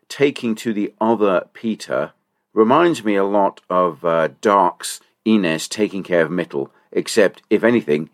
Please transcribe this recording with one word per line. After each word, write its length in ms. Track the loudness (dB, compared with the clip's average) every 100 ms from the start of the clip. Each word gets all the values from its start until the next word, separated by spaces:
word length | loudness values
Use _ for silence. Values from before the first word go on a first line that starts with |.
| -10
taking 480 | 0 0 0 -6 -4
to 180 | -4
the 200 | -4 -4 -2
other 460 | 0 2 2 0 -2
Peter 580 | -8 -8 -6 -6 -6 -6 _ _ _ _
reminds 500 | 0 2 4 2 0
me 120 | -2 0
a 100 | 0
lot 360 | 0 0 -4 -4
of, 360 | 0 0 -2 -2
uh, 240 | 0 0 -2
Dark's 580 | 2 4 4 0 -12 -14 _ _ 0
Inez 420 | 2 2 -2 -6
taking 360 | -4 -4 -4
care 180 | -2 0
of 100 | 0
Mittel, 380 | -2 -6 -6 -8 _ _
except, 500 | -6 -2 2 2 0 -2
if 140 | 0
anything, 460 | 2 2 0 -2 -4